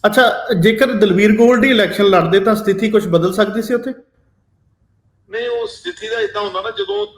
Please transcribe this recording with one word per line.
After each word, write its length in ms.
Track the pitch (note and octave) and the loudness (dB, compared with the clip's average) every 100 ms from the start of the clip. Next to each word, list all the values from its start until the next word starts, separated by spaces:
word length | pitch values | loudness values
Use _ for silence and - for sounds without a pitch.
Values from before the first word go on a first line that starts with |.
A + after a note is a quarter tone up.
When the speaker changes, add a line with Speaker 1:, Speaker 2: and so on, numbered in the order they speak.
| G#3 | 0
Speaker 1:
ਅੱਛਾ, 400 | A#3 A#3 - - F#3+ | 2 2 0 -4 0
ਜੇਕਰ 260 | G3+ A3 A3+ | 2 2 0
ਦਲਵੀਰ 460 | G#3+ G3+ F3+ G#3+ | 2 2 4 4
ਗੋਲਡੀ 380 | G#3+ A#3 A#3+ C4+ | 4 4 4 2
ਇਲੈਕਸ਼ਨ 360 | A3+ G3 - G3+ | 2 0 0 2
ਲੜਦੇ 340 | F3+ E3 G3 | 2 2 0
ਤਾਂ 160 | G#3+ G#3+ | 2 0
ਸਥਿਤੀ 340 | G3 F#3+ G#3+ | -2 -2 0
ਕੁਛ 180 | G#3+ E3+ | 0 0
ਬਦਲ 260 | E3 F#3 | 0 0
ਸਕਦੀ 280 | F#3+ G3+ A3 | 0 -2 -4
ਸੀ 120 | A3 | -4
ਉੱਥੇ? 180 | A#3+ C4 - _ _ _ _ _ _ _ _ _ _ _ _ _ | -4 -6 -12 _ _ _ _ _ _ _ _ _ _ _ _ _
Speaker 2:
ਨਹੀਂ, 200 | G#4+ A#4+ | -8 -6
ਉਹ 180 | A#4 A4 | -6 -8
ਸਥਿਤੀ 400 | - F4 - A4 | -10 -14 -12 -8
ਦਾ 120 | A4+ | -4
ਏਦਾਂ 220 | - - | -4 -6
ਹੁੰਦਾ 200 | G4 F#3 | -6 -6
ਨਾ, 80 | - | -8
ਜਦੋਂ 380 | - G4 G4+ - | -8 -6 -6 -6